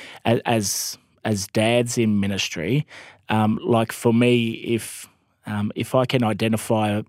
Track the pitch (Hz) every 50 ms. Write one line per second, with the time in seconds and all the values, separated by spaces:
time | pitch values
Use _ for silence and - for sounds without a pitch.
0 | - - - - - 110 117 - - - 120 110 101 98 - - - - - -
1 | _ _ _ _ - 113 110 98 95 - - 113 110 113 120 123 120 120 - 120
2 | 113 107 104 101 98 98 98 95 - - - 87 80 90 127 151 147 _ - -
3 | - - - _ _ - 107 110 107 107 110 - - - 123 113 113 - - -
4 | - 120 113 117 123 123 123 120 117 113 - - - - 117 110 - - - -
5 | - - _ _ _ _ _ _ - - 107 104 104 104 - - 117 - - 131
6 | 127 - - 127 120 107 110 92 113 113 110 107 - - 117 107 107 104 104 107
7 | 104